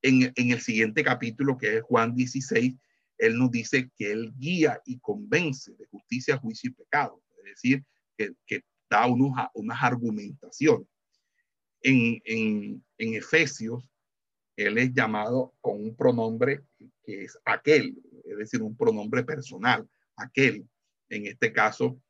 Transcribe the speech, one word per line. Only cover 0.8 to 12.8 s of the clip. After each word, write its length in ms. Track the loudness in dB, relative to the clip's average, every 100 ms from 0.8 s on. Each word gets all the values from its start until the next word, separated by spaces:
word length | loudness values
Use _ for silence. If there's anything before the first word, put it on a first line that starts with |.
| 2 2
capítulo, 540 | 0 0 -4 -2 -2 0
que 200 | 0 -2
es 40 |
Juan 320 | 2 2 2
dieciséis, 600 | 0 -2 -2 -2 2 0 -2 _ _ _ _
él 200 | 0 4
nos 140 | 2
dice 400 | 0 0 -2 -2 _
que 160 | -6
él 200 | -4 -6 -8
guía 440 | -4 2 2 0 -8
y 140 | -10
convence 720 | -6 -8 -2 0 0 -4 -12
de 120 | -20 -20
justicia, 500 | -20 _ -8 -2 -2
juicio 340 | -2 -8 -10
y 40 |
pecado. 460 | -10 -6 -4 -4 -8 _ _
Es 60 |
decir, 400 | -20 -6 0 0 0 _ _ _
que, 180 | -6 -6 _
que 180 | -8 _ _ _
da 180 | 2 4
unos 260 | 4 2 0
a-, 140 | -6
unas 280 | -6 -8 0
argumentaciones. 1040 | 0 0 -4 -4 -8 -14 -18 0 4 4 2 _ _ _ _ _ _ _ _ _
En, 400 | 4 4 4 0
en, 600 | -4 -2 0 -2 -4 -12